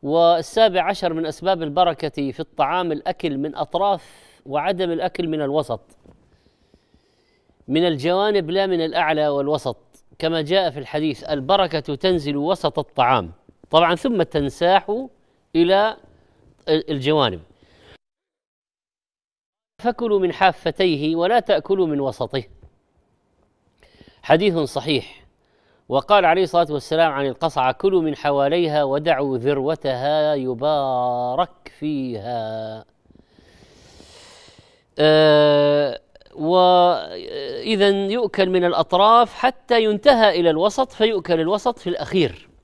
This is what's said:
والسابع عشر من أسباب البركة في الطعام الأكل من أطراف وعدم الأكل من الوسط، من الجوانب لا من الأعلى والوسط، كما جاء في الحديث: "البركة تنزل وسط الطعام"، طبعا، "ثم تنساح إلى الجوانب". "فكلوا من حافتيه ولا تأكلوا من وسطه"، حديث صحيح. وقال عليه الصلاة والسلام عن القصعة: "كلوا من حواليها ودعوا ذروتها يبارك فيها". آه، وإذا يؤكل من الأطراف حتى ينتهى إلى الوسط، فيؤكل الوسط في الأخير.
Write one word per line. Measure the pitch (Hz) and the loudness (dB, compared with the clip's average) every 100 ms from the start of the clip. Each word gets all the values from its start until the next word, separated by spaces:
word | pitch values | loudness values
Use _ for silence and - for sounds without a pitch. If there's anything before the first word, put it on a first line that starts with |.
والسابع | 139 160 170 170 160 - 220 185 | 0 2 4 4 0 2 2 2
عشر | 170 202 180 | -2 -2 -4
من | 165 160 | -4 -6
أسباب | 151 175 190 | -6 -2 -2
البركة | 160 143 180 156 156 - 139 | -2 2 2 0 -8 -6 -8
في | 120 | -6
الطعام | 160 - 139 175 175 | -12 -4 -2 -2 -4
الأكل | 151 - 180 170 135 | -4 -6 -6 -6 -4
من | 147 - | -8 -6
أطراف | 151 170 202 190 - - _ _ - | -6 -2 -2 -2 -6 -20 _ _ -8
وعدم | 143 165 185 185 | -4 -4 -2 -2
الأكل | 165 175 - 170 | -2 -4 -4 -6
من | 156 | -4
الوسط، | 143 151 139 110 _ _ _ _ _ _ _ _ _ _ _ _ _ _ _ _ _ _ - | -2 -2 -4 -8 _ _ _ _ _ _ _ _ _ _ _ _ _ _ _ _ _ _ -4
من | 143 175 | 0 0
الجوانب | 151 147 180 208 208 160 | 0 -2 0 0 0 -2
لا | 185 196 | -2 -2
من | 180 | -2
الأعلى | 160 160 156 156 151 | -2 -2 -2 0 0
والوسط، | 143 139 151 135 113 _ _ _ _ | 0 -2 -2 -4 -10 _ _ _ _
كما | 160 165 | -4 -4
جاء | 151 190 180 | 0 0 0
في | 139 | -6
الحديث: | 131 151 156 127 | -8 -4 -4 -6
"البركة | - 147 131 196 185 156 147 139 | -6 -8 0 0 0 -4 -6 -2
تنزل | 190 180 143 143 | 0 0 -2 -4
وسط | 151 185 156 151 | -2 -2 -2 -4
الطعام"، | 143 - 123 127 87 87 _ _ _ | -8 0 2 2 -2 -12 _ _ _
طبعا، | 160 170 170 | 2 4 0
"ثم | 277 226 | -2 -2
تنساح | 160 156 143 - 175 190 185 214 262 _ _ _ _ 165 | -2 -2 -4 -2 2 2 0 -8 -8 _ _ _ _ 0
إلى | 170 190 214 220 _ _ _ _ _ _ - | 2 2 0 -4 _ _ _ _ _ _ -2
الجوانب". | 160 - 147 131 156 127 90 78 _ _ _ _ - _ _ _ _ _ _ _ _ _ _ _ _ _ _ _ _ _ _ | -2 -2 -4 0 2 2 -2 -14 _ _ _ _ -20 _ _ _ _ _ _ _ _ _ _ _ _ _ _ _ _ _ _
"فكلوا | 233 233 233 202 | -6 -2 0 2
من | 185 | 0
حافتيه | 156 190 160 170 - 190 151 151 165 | 2 2 2 -6 0 0 0 -2 0
ولا | 180 240 | 2 0
تأكلوا | - 190 - 190 175 | 2 -2 0 -2 0
من | 147 | -2
وسطه"، | 135 - 117 135 - - - _ _ _ _ _ _ _ _ _ _ _ _ _ - _ | -4 -4 -6 -6 -8 -20 -20 _ _ _ _ _ _ _ _ _ _ _ _ _ -20 _
حديث | - 160 202 165 | 2 4 4 0
صحيح. | 143 151 131 143 - - _ _ _ _ _ _ _ | -2 -4 -2 -2 -4 -20 _ _ _ _ _ _ _
وقال | 135 - 208 175 | -4 4 4 4
عليه | 170 | 2
الصلاة | 185 170 160 | 2 0 0
والسلام | 147 - 160 165 | -4 -4 0 0
عن | 139 139 | 0 -4
القصعة: | 123 165 143 127 | -4 -4 0 -2
"كلوا | 131 196 190 | 0 0 0
من | 160 143 | -2 -4
حواليها | 147 143 139 170 170 151 | -2 0 0 0 0 0
ودعوا | 143 139 151 139 139 131 | 0 -2 0 0 0 -2
ذروتها | 123 143 135 160 139 123 139 151 151 147 | -2 -2 -2 -4 -4 -4 -2 0 0 -2
يبارك | 127 120 143 151 135 127 123 123 123 131 180 _ - _ | -4 -4 -2 -2 -2 -2 -2 -4 -4 -4 -4 _ -20 _
فيها". | 151 147 131 110 104 120 110 110 110 110 - _ _ _ _ _ _ _ _ _ _ - - - - - - _ _ _ _ - | -8 -6 -8 -10 -8 -8 -8 -10 -12 -14 -20 _ _ _ _ _ _ _ _ _ _ -20 -20 -20 -20 -20 -20 _ _ _ _ 0
آه، | 151 156 156 151 147 147 147 147 143 - _ _ _ | 4 6 6 6 6 4 2 2 -2 -6 _ _ _
وإذا | - 156 185 180 180 175 151 80 90 - - 139 120 - 214 202 | -8 0 4 6 6 4 2 -4 -12 -12 -12 -10 -10 -4 2 2
يؤكل | 196 196 226 214 - 190 | 2 -2 -2 -4 -2 0
من | 185 175 | 2 0
الأطراف | 170 160 180 208 233 233 | 0 0 2 6 6 4
حتى | - 254 - _ 233 | 0 -2 -2 _ 2
ينتهى | 220 208 277 247 214 170 | 2 2 4 6 4 4
إلى | 170 | 2
الوسط، | 156 196 202 262 | 2 0 0 -4
فيؤكل | - 220 208 170 165 | 0 0 0 -2 -2
الوسط | 160 202 247 233 | 0 -2 -2 -4
في | - | -6
الأخير. | 175 - 190 143 87 - _ | -6 -2 0 0 -4 -20 _